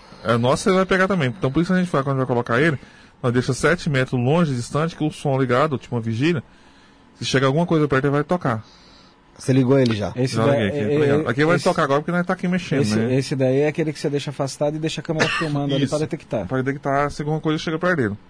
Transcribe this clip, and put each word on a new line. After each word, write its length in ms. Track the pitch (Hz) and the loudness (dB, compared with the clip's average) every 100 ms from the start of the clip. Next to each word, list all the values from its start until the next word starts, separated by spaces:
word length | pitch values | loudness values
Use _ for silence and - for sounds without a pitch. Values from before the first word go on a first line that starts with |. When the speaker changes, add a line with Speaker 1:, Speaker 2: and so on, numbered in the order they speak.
| - - | -20 -8
Speaker 1:
É 140 | 101 117 | 0 2
nossa, 320 | 120 160 214 | 2 2 2
ele 80 | 190 | 2
vai 80 | 185 | 4
pegar 220 | 185 190 | 2 2
também. 220 | 190 127 | 2 0
Então 220 | 110 131 | -2 -2
por 100 | 139 | 0
isso 120 | 175 | 2
a 40 | 180 | 2
gente 100 | 180 | 2
fala, 140 | 147 | 0
quando 140 | 139 135 | 0 0
vai 80 | 131 | 0
colocar 360 | 120 117 117 | 0 0 2
ele, 160 | 165 135 - - - _ | 2 0 -6 -20 -20 _
nós 100 | 127 | 0
deixa 200 | 123 123 | 0 0
sete 360 | 127 147 175 170 | 0 2 0 0
metros 300 | 135 131 127 | 0 0 0
longe, 340 | 123 165 160 123 | 2 2 2 -2
distante, 400 | 113 143 165 - | -4 -2 -2 -2
que 80 | |
o 80 | 151 | -6
som 260 | - 147 131 | -4 -2 0
ligado, 380 | 131 123 156 127 | 2 2 2 -2
tipo 180 | - 120 | -4 -6
uma 60 | |
vigília, 420 | 113 113 151 160 - - - - - _ _ - | -4 0 0 0 -4 -16 -20 -20 -20 _ _ -12
se 80 | 123 | -2
chegar 220 | 135 135 | 0 2
alguma 180 | 147 175 | 2 2
coisa 220 | 165 147 | 2 2
perto, 180 | 135 143 | 2 2
ele 60 | |
vai 120 | 143 | 0
tocar. 400 | 147 180 151 113 - - - - - _ _ - | 0 -2 -2 -4 -6 -20 -20 -20 -20 _ _ -10
Speaker 2:
Você 140 | - | 0
ligou 260 | 131 127 139 | 2 4 4
ele 160 | 123 107 | 4 0
já? 180 | 92 120 | -4 -2
Speaker 3:
Esse 200 | 131 113 | -2 0
Speaker 1:
Já 80 | 110 | 2
Speaker 3:
daí 180 | 113 101 | 2 0
Speaker 1:
liguei 20 | |
aqui, 80 | 95 | 0
Speaker 3:
é, 140 | 107 147 | 0 2
Speaker 1:
tá 80 | 143 | 2
ligado? 220 | 147 123 | 2 0
Speaker 3:
é, 20 | |
Speaker 1:
Aqui 140 | 123 156 | 0 2
vai 100 | 175 | 2
Speaker 3:
esse, 60 | 185 | 2
Speaker 1:
tocar 180 | 170 | 0
agora 160 | 147 139 | 2 0
porque 100 | 151 | 0
nós 140 | 175 175 | -2 -2
tá 60 | |
aqui 140 | 180 185 | -2 -2
mexendo, 340 | 180 - 143 | -2 0 0
Speaker 3:
esse, 140 | 107 110 | 2 0
Speaker 1:
né? 200 | 113 131 | 2 0
Speaker 3:
esse 200 | 131 135 | 0 0
daí 240 | 131 131 | 2 2
é 80 | 151 | 2
aquele 240 | 147 151 | 0 -4
que 80 | 143 | -4
você 100 | 156 | -4
deixa 200 | 143 143 | -4 -6
afastado 440 | 131 139 - 147 156 | -6 -6 -2 -2 -2
e 20 | |
deixa 220 | 156 156 | -6 -6
a 20 | |
câmera 240 | 143 156 156 | -4 -2 -2
filmando 480 | - 160 143 143 139 | -2 -4 -2 -2 0
ali 80 | |
Speaker 1:
Isso. 60 | 135 | 0
Speaker 3:
pra 80 | 151 | -2
detectar. 480 | 151 - - 110 90 | -4 -8 -6 -6 -4
Speaker 1:
Pra 140 | 131 | -2
detectar 500 | 131 143 143 139 143 | -2 -4 -2 -2 -2
se 100 | - | -4
alguma 180 | 147 156 | -6 -4
coisa 160 | 156 156 | -2 -2
chega 160 | - 160 | -2 -2
perto 200 | 180 170 | 0 0
dele. 200 | 110 104 | -2 -4